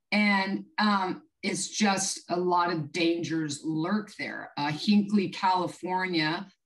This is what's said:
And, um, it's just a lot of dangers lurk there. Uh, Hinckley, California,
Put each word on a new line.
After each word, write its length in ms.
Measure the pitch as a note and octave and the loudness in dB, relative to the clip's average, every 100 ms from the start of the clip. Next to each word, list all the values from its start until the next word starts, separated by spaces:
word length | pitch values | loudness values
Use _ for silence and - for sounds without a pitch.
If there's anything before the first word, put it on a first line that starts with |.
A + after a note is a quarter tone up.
| _ | _
And, 520 | G3+ G#3 G3 F#3+ G3 - - | 2 4 4 2 -4 -6 -2
um, 440 | G#3 G3+ F#3 - - _ | 2 2 0 -4 -10 _
it's 260 | G3 F3+ - | -4 -4 -6
just 540 | - G#3+ F#3+ - - - | 0 2 2 -2 -6 -4
a 80 | F3 | -2
lot 360 | F3+ F3 F3 | 2 2 2
of 180 | E3+ C#3 | -2 -4
dangers 720 | F3+ E3+ E3+ D3+ D#3+ D#3 C3+ | 0 0 0 -2 -2 -2 -6
lurk 480 | D#3 D#3 E3 G#3+ G#3 - | -4 -2 0 -2 -4 -10
there. 340 | B2 G#2+ - - | -10 -8 -12 -6
Uh, 160 | D3 | -4
Hinckley, 560 | D#3 - G#3 G3+ G#3 F3 | -2 4 4 4 2 0
California, 1160 | - F#3+ F#3 E3+ - E3+ F#3 F#3 E3+ D#3 E3+ G3 _ | 0 2 2 0 -4 -4 -2 0 0 0 -2 -8 _